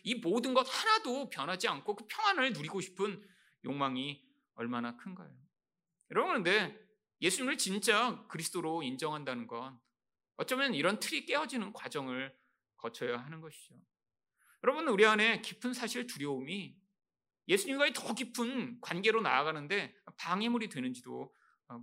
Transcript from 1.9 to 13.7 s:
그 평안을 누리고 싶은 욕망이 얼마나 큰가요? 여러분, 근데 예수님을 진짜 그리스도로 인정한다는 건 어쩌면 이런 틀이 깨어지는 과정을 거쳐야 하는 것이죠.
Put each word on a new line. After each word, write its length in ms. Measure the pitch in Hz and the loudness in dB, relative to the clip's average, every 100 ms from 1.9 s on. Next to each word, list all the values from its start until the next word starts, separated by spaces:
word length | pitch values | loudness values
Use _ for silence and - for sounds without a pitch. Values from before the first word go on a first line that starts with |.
| 208 | -6
그 100 | 220 | -6
평안을 460 | - 427 359 262 | 0 2 4 2
누리고 260 | 160 156 190 | 0 -4 -6
싶은 480 | - - 208 175 - _ _ _ - | -6 -4 -4 -4 -14 _ _ _ -6
욕망이 580 | 143 135 127 143 143 _ _ _ | 0 0 0 -4 -8 _ _ _
얼마나 420 | - 117 120 120 120 | -8 -4 -2 -4 -8
큰가요? 380 | 98 92 80 131 143 _ _ _ _ _ _ | -14 -14 -16 -20 -20 _ _ _ _ _ _
여러분, 240 | 190 339 294 | 0 2 2
근데 420 | 175 208 175 - - _ _ _ | 4 4 4 -6 -20 _ _ _
예수님을 360 | 165 190 254 302 | 0 2 0 0
진짜 680 | 190 202 226 208 240 233 - | 0 0 4 4 4 -2 -10
그리스도로 540 | 160 165 180 160 165 | -8 -4 -4 -2 -2
인정한다는 640 | 131 131 156 151 139 123 113 | -4 -4 -4 -4 -6 -6 -6
건 320 | 117 131 127 _ _ _ _ _ - | -8 -10 -16 _ _ _ _ _ -8
어쩌면 360 | 160 254 277 | -2 0 2
이런 260 | 156 165 208 | 2 2 2
틀이 260 | - 311 285 | -2 -4 0
깨어지는 480 | 285 311 254 196 | -2 0 -4 -6
과정을 600 | - 131 147 131 127 135 - _ _ _ _ | -8 -8 -6 -4 -4 -6 -10 _ _ _ _
거쳐야 400 | 117 - 123 120 | -10 -6 -4 -4
하는 240 | 127 160 | -6 -14
것이죠. 340 | 160 - - | -16 -18 -20